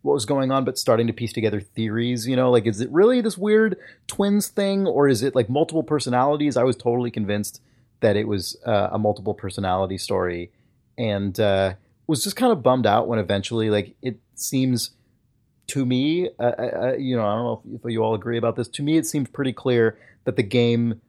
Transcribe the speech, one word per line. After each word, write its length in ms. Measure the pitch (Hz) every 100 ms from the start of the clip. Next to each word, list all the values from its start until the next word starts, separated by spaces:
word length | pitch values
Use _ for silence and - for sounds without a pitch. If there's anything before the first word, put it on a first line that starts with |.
what 120 | 139
was 120 | 143 117
going 260 | 139 131
on, 140 | 135 123
but 120 | -
starting 300 | - 113 117
to 60 |
piece 180 | 113 113
together 260 | - 107 101
theories, 640 | 101 - 110 110 120 123 113
you 80 | 127
know, 160 | 127
like, 140 | 123 107
is 140 | 101
it 80 | 123
really 300 | 156 214 254
this 160 | 220 180
weird 400 | 208 214 220 185 - - -
twins 400 | - 202 208 -
thing, 360 | - 196 196 190
or 220 | 131 143
is 160 | 120
it, 100 | 135
like, 160 | 131 120
multiple 340 | 127 - 160
personalities? 760 | 156 151 - 123 139 147 147 123
I 60 |
was 120 | 127 123
totally 340 | 120 120 120
convinced 520 | 113 101 104 104 - _ _ _ _
that 140 | 113 101
it 100 | 110
was, 300 | 101 90 - -
uh, 240 | 104 98
a 80 | 107
multiple 340 | 104 101 98
personality 640 | 101 120 - 95 92 95 95
story, 540 | - 98 90 87 87 _ _ _ _ -
and, 420 | 113 101 101 95
uh, 340 | 104 98 95 95 _ _ -
was 160 | 156
just 120 | - -
kinda 200 | 247 190
bummed 300 | 123 127 107
out 220 | 107 -
when 120 | 113
eventually, 500 | 95 101 - 117 110
like, 260 | 104 101 _
it 180 | 127 - _ -
seems 560 | - 135 131 120 - _ _ _ _ _ _ _ -
to 180 | 135 127
me, 420 | 127 143 170 180 -
uh, 40 |
uh, 280 | 120 - 120 - 123
uh, 40 | 131
you 180 | 131 120
know, 100 | 107
I 100 | 110
don't 80 | 120
know 160 | 117 107 110
if, 100 | 120
if 60 |
you 120 | 110
all 120 | 110 110
agree 220 | 117 117
about 200 | 117 113
this, 100 | 117
to 140 | -
me 140 | 143 160
it 80 | 156
seemed 260 | 151 131
pretty 220 | - 131
clear 440 | 113 135 120 113 - - _ -
that 100 | -
the 80 |
game 560 | 104 123 117 117 117 113